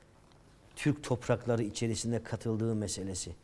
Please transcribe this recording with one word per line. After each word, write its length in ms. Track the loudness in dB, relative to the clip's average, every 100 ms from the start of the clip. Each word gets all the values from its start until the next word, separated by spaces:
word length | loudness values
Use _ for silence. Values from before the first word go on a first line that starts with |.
| -20 -20 -20 -20 -20 -20 -18 -2
Türk 280 | 0 0
toprakları 580 | 0 0 2 2 2 2
içerisinde 600 | 0 0 0 0 0 -2
katıldığı 520 | -2 -4 0 0 2
meselesi. 600 | 2 0 -2 -4 -6 -6 -10